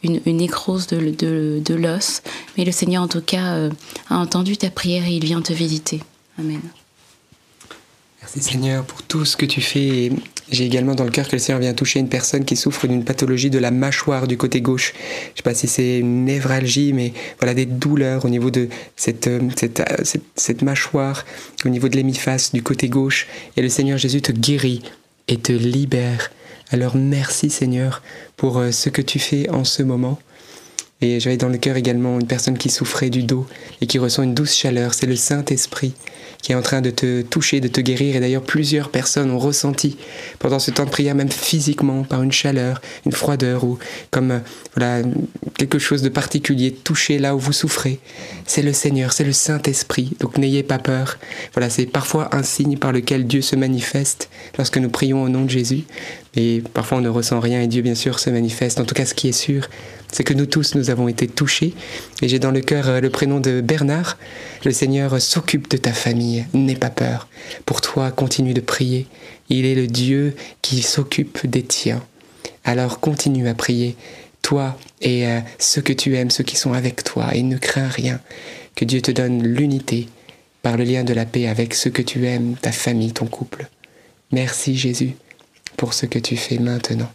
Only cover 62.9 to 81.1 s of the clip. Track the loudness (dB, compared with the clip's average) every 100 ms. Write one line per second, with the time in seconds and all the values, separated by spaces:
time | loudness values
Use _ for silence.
62.9 | 2 2 2 0 2 2 0 2 2 2
63.9 | 0 -2 -6 -12 -16 -16 -2 0 2 2
64.9 | 2 2 0 2 0 0 -2 0 0 0
65.9 | 0 0 2 2 0 0 2 2 2 -2
66.9 | 0 0 -2 -6 -18 -16 -10 -4 -4 -2
67.9 | 0 0 0 0 2 2 2 0 -2 0
68.9 | 0 -4 -14 -20 -20 _ 2 4 2 2
69.9 | 2 2 2 2 -2 -12 -8 -2 0 0
70.9 | 0 0 -2 -2 -2 -2 -2 0 -2 0
71.9 | -2 -6 _ -20 -18 -18 -8 -2 0 0
72.9 | 0 -2 2 2 2 2 0 0 0 0
73.9 | -4 -14 -20 -20 _ 0 0 0 -6 -14
74.9 | _ 0 2 2 0 -4 -2 0 2 0
75.9 | 0 2 2 2 0 0 0 0 0 -2
76.9 | -4 -6 -2 0 2 2 0 -2 0 -2
77.9 | -2 -2 -4 -8 -20 -18 -18 -16 -4 0
78.9 | 0 2 2 2 2 2 2 2 2 0
79.9 | -4 -4 -12 -20 -20 _ _ -2 2 2
80.9 | 2 2